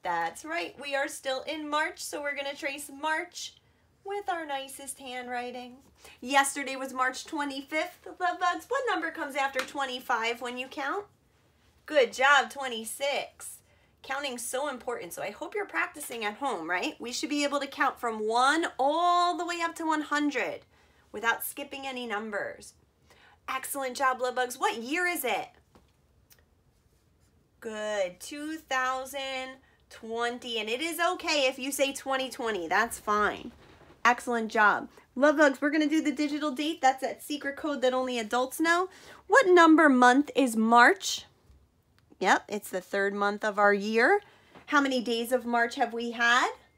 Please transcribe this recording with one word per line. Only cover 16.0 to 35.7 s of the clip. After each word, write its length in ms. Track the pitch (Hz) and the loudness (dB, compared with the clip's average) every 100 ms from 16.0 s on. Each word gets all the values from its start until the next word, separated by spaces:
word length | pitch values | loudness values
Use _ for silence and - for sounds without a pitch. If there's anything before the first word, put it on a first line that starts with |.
| - 233 | -12 -6
at 120 | 208 214 | -6 -4
home, 340 | 285 196 160 | -4 -4 -2
right? 240 | 180 254 - | -2 -2 -6
We 100 | 233 | -8
should 160 | 247 269 | -6 -4
be 140 | 285 | 0
able 160 | 285 277 | 0 -2
to 80 | 277 | -4
count 320 | 277 277 - | 0 0 0
from 260 | 240 220 | -6 -2
one 440 | 214 233 262 320 339 - | 0 4 4 4 0 0
all 580 | 269 320 349 349 349 320 | 0 4 4 4 4 0
the 80 | |
way 160 | 349 349 | -4 -2
up 140 | 330 330 | -4 -4
to 80 | |
one 180 | 320 311 | -2 -2
hundred 580 | 294 294 294 262 175 110 _ _ _ _ _ | 0 0 0 0 -4 -6 _ _ _ _ _
without 340 | 208 226 - | -4 -2 0
skipping 440 | - - 285 277 269 | -4 -8 -12 -10 -10
any 180 | 254 240 | -8 -6
numbers. 680 | 208 220 202 123 - - _ _ _ _ - - _ - | -6 -6 -6 -8 -10 -18 _ _ _ _ -20 -20 _ -8
Excellent 480 | 262 - 277 262 247 | -8 -6 -6 -6 0
job, 240 | 269 240 | 0 2
love 160 | 254 247 | -2 -2
bugs. 200 | 247 - | -4 -2
What 160 | 403 233 | -2 -2
year 300 | 233 330 359 | -4 -2 0
is 180 | 349 | -2
it? 240 | 247 190 - _ _ _ _ _ _ _ _ - _ _ _ _ _ _ _ _ _ _ _ _ | -2 -2 -4 _ _ _ _ _ _ _ _ -20 _ _ _ _ _ _ _ _ _ _ _ _
Good, 640 | 226 214 214 208 185 180 | -10 -6 -4 -2 -2 -6
two 380 | - 294 302 320 | -14 -10 -8 -10
thousand 1000 | - 262 254 262 262 277 269 262 254 262 _ _ _ | -4 -2 0 -2 -6 -8 -6 -8 -8 -14 _ _ _
twenty, 680 | - 226 226 240 240 247 226 | -18 -10 -4 -4 -4 -6 -6
and 80 | 214 | -4
it 120 | 247 | -4
is 200 | 320 330 | -4 0
okay 480 | 339 359 339 302 262 | 0 0 0 2 2
if 100 | 262 | 0
you 140 | 262 | -6
say 200 | 277 277 | 0 0
twenty 380 | 269 269 269 262 | 0 -4 -2 -2
twenty, 380 | - 233 208 160 | -4 -4 -2 0
that's 320 | 185 233 - | 0 0 -2
fine. 500 | - 208 208 104 240 - - - - - | -2 2 2 -2 -12 -16 -20 -20 -20 0
Excellent 480 | 233 240 - 233 220 | 2 2 0 -4 -2
job. 360 | 226 208 151 - - _ - | 4 4 4 -4 -16 _ 2
Love 200 | 285 294 | 4 6
bugs, 240 | 294 269 | 4 4
we're 100 | 294 | 0